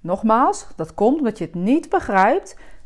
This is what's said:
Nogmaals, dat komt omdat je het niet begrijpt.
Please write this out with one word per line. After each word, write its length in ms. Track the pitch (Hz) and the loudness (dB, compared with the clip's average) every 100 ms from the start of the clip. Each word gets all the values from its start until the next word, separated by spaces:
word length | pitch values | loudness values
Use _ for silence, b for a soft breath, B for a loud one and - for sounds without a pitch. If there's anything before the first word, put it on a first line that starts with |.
Nogmaals, 640 | 165 185 220 220 302 403 - - | -6 -2 2 2 2 0 -10 -10
dat 180 | 160 | -10
komt 240 | - 208 311 | 0 0 2
omdat 200 | 247 220 | -2 -4
je 60 | |
het 120 | 165 175 | -8 -4
niet 340 | 185 294 - | 0 0 0
begrijpt. 680 | 370 - 196 196 330 - - b b | -4 0 2 4 2 -2 -20 b b